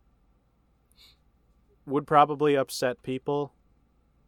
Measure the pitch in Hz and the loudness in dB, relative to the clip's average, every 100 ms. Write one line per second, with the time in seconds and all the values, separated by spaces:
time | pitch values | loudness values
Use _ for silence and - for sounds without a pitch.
0 | _ _ _ _ _ _ _ _ _ _ | _ _ _ _ _ _ _ _ _ _
1 | - _ _ _ _ _ _ _ - 139 | -20 _ _ _ _ _ _ _ -6 -6
2 | 147 151 147 143 147 143 127 - 131 123 | 2 4 4 2 0 2 -2 -4 -4 -4
3 | - 131 - 143 143 _ _ _ _ _ | -8 -8 -4 -4 -4 _ _ _ _ _
4 | _ _ | _ _